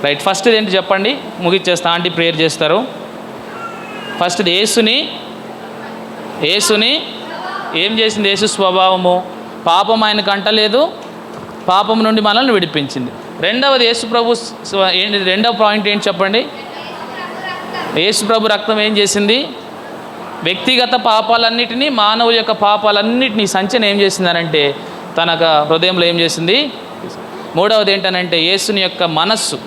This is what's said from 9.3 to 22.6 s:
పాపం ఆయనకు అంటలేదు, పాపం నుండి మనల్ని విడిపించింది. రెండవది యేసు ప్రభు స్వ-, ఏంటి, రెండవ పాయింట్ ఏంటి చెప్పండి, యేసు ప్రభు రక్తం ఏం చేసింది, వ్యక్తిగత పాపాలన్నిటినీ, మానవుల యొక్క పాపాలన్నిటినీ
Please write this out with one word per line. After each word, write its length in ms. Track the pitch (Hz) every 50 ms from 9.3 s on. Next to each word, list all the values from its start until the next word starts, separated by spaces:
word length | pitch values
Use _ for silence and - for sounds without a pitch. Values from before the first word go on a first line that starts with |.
| - - - - - - -
పాపం 380 | 170 165 185 202 208 226 220 220
ఆయనకు 260 | 214 208 208 196 202
అంటలేదు, 600 | 196 202 185 214 220 214 214 214 208 262 311 370 - - - - - - - - - - - - - - - -
పాపం 360 | 180 196 208 202 220 220 220
నుండి 180 | 220 220 220
మనల్ని 300 | 208 208 202 226 269 262
విడిపించింది. 580 | 233 196 175 160 156 151 139 131 - 139 123 127 - - - - - -
రెండవది 460 | 160 185 220 254 277 277 269 254 240
యేసు 200 | 226 233 233 247
ప్రభు 280 | 220 226 240 233 233 240
స్వ-, 560 | 226 - - - - - - 190 196 190 185
ఏంటి, 260 | 180 185 190 208 202 202
రెండవ 340 | 190 185 185 202 220 240
పాయింట్ 360 | 233 196 220 208 208 214 190 208
ఏంటి 200 | 208 208 - 202
చెప్పండి, 380 | 185 170 196 190 208 233 - 294 - - - - - - - - - - - - - - - - - - - - - - - - - - - - -
యేసు 280 | 151 170 208 214 - 214
ప్రభు 220 | 202 226 220 208
రక్తం 340 | 220 208 202 208 220 220 208
ఏం 180 | 214 214 220 202
చేసింది, 500 | 202 196 - 202 208 202 226 262 302 320 247 - - - - - - - - - - - - - - - - - -
వ్యక్తిగత 500 | 165 180 180 - 262 254 247 247 240 247
పాపాలన్నిటినీ, 960 | 247 214 240 214 220 214 220 233 233 233 226 226 240 240 226 233 247 277 302
మానవుల 460 | 262 226 208 208 220 226 240 233 233
యొక్క 160 | 226 214 220
పాపాలన్నిటినీ 960 | 220 214